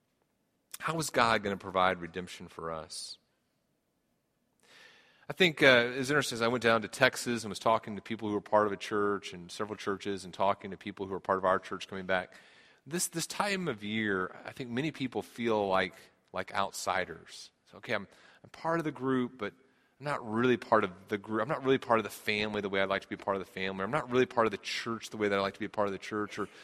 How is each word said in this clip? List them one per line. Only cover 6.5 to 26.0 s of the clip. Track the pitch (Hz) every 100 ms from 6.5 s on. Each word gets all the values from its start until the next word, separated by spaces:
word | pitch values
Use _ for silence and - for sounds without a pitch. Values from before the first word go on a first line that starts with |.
| 123
down | 113 113
to | 104
Texas | - 127 - - 120
and | 107
was | 95
talking | 120 113 - 101
to |
people | - 110 107
who | 104
were |
part | - 107 104
of |
a | 98
church | - 107 101 101 -
and | 92 87
several | - 107 104
churches | - 95 101 98
and | 92
talking | 85 98 110 101
to | 92
people | 101 98 95
who |
are | 92
part | - 95
of |
our | 92 95
church | - 95 -
coming | 98 92
back, | 92 90 - - - - _ -
this, | 170 -
this | 165 -
time | - 202 196 170
of | 113
year, | 104 110 107 95 92 - -
I |
think | - 127
many | 117 156
people | - 131 113
feel | - - 117 107 101
like, | 95 92 - - _ _
like | 92 95 101
outsiders. | 98 - - 92 87 82 85 - - _ _
So, | 95
okay, | 113
I'm, | 107 98 - - -
I'm | -
part | - 160 165
of | 156
the |
group, | 127 131 131 123 127
but | 101 - _ _ _ -
I'm | 143
not | 139 113
really | 110 127 120
part | - 110
of | 101 92 -
the | 107
group. | 98 110
I'm | 113
not | 143
really | 131 135
part | - 113
of |
the | 101
family | - - 104 107 104
the | 98
way | 95
I'd | 98
like | 98
to | -
be | 98
part | - 98
of | 90
the |
family. | - 95 95
I'm | 98
not | 147 127
really | 123 127
part | - 113
of |
the | 101
church | - - - 113 -
the | 110
way | 104
that | 98
I'd |
like | 98
to | 98
be | 101
a |
part | - 101
of |
the |
church. | 95